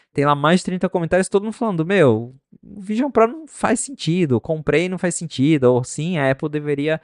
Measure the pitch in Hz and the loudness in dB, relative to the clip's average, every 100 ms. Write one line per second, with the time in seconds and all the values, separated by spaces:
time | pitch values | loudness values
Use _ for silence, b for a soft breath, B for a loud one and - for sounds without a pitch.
0 | b - 143 143 147 180 - 180 185 185 | b -2 0 2 4 2 2 -4 -2 -2
1 | 165 180 190 196 214 208 226 170 165 202 | 0 0 2 0 -2 -4 -4 -2 0 4
2 | 143 110 120 135 _ _ - 202 196 214 | 6 4 -2 -14 _ _ -20 -14 -6 -2
3 | 277 - 226 311 320 - 208 240 - 277 | 0 4 2 2 -16 -4 -2 -2 -4 -8
4 | - 175 156 117 - 160 147 147 180 185 | -4 0 2 0 -2 -4 0 0 0 -2
5 | 180 - 165 - 139 156 123 123 123 - | -4 -4 -8 -2 2 4 4 2 0 -6
6 | 160 170 135 135 156 147 147 143 151 156 | -4 -2 0 -2 -4 -6 -4 -4 -2 -4